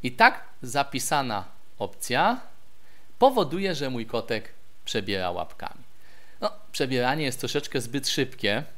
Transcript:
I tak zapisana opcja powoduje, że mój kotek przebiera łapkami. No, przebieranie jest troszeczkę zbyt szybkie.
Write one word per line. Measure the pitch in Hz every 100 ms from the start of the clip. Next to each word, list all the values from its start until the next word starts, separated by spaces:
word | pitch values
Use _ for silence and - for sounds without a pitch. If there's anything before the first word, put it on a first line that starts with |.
I | 123
tak | - 226 247 - -
zapisana | 127 139 139 135 - 151 131 104 92 - - -
opcja | 98 - - 123 185 254 - - - - - - - -
powoduje, | 262 262 156 165 196 156
że | 139
mój | 123 110
kotek | 117 107 110 - - - - -
przebiera | 117 95 98 90
łapkami. | 87 85 - - - - - - - - -
No, | 214 - -
przebieranie | - 135 127 123 147 143
jest | 123
troszeczkę | 120 147 - 135
zbyt | 120 139 -
szybkie. | - 131 - 104 107 156